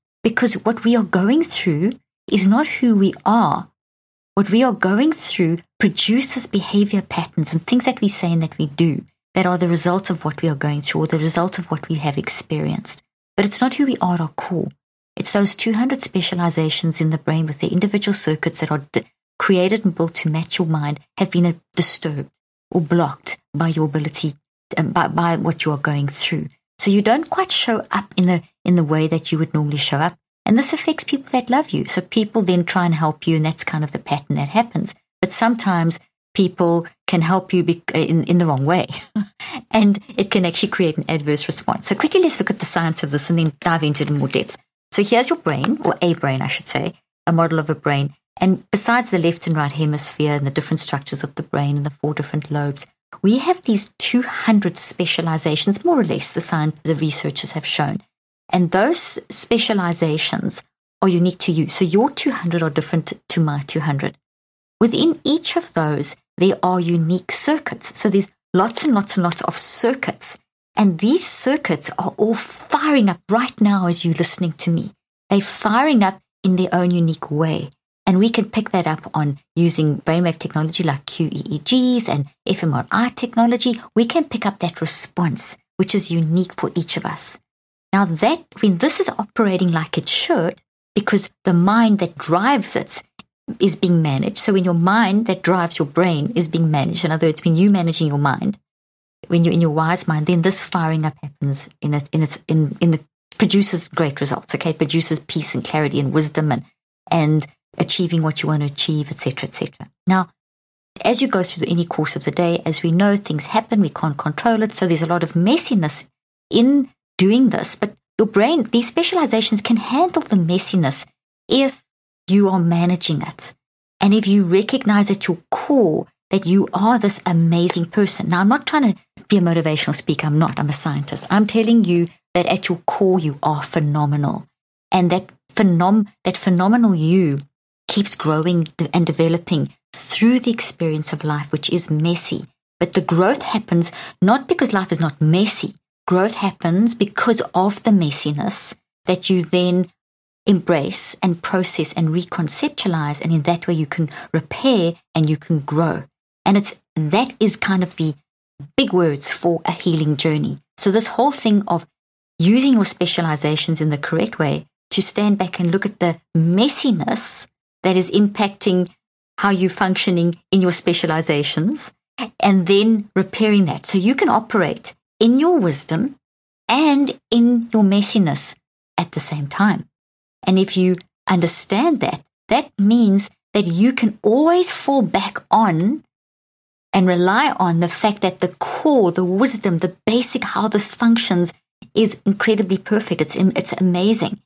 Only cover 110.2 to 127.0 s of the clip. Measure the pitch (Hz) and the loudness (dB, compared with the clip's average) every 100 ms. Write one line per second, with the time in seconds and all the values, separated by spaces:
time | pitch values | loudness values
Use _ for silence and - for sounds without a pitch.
110.2 | 175 _ _ _ _ _ _ - - 240 | 0 _ _ _ _ _ _ -4 -2 0
111.2 | 262 196 180 170 - 170 170 - 151 147 | 0 0 -2 -4 -2 -2 -2 -4 -4 -4
112.2 | 151 147 170 170 165 156 170 170 202 202 | -4 0 0 0 -2 -4 0 2 2 2
113.2 | - 151 - 220 226 214 165 - 160 143 | -2 -6 -2 -4 0 2 0 0 -4 -4
114.2 | 151 147 240 226 214 - 185 160 160 175 | -6 -2 0 0 0 0 0 0 0 -2
115.2 | 165 165 185 320 - 226 151 - - _ | 0 0 2 2 2 0 0 -4 -10 _
116.2 | _ _ - 226 247 285 262 _ _ - | _ _ -2 2 4 4 0 _ _ 0
117.2 | 190 233 262 - - - 208 - _ - | 4 4 4 2 -4 -4 -6 -8 _ -2
118.2 | - 202 233 330 220 233 233 - 339 359 | 2 4 4 2 2 0 0 -2 0 0
119.2 | 285 226 220 208 - 220 - 262 359 339 | 0 0 0 0 2 0 0 0 2 0
120.2 | - 196 165 185 - 190 139 - - _ | 0 0 2 0 0 0 0 -2 -8 _
121.2 | _ _ - 262 269 - _ _ _ _ | _ _ 0 2 2 -2 _ _ _ _
122.2 | - 202 196 185 170 170 175 175 - 151 | 0 2 4 2 2 2 2 0 -2 -4
123.2 | - - - - _ _ _ - 202 214 | -6 -12 -14 -16 _ _ _ 0 2 4
124.2 | 202 202 175 190 214 262 214 208 202 202 | 4 4 4 2 2 -2 2 2 2 0
125.2 | - 175 - - - 285 190 151 - _ | -2 -6 -4 -4 0 2 4 0 -6 _
126.2 | - 196 170 196 - 180 214 247 | -2 -2 2 2 2 0 2 2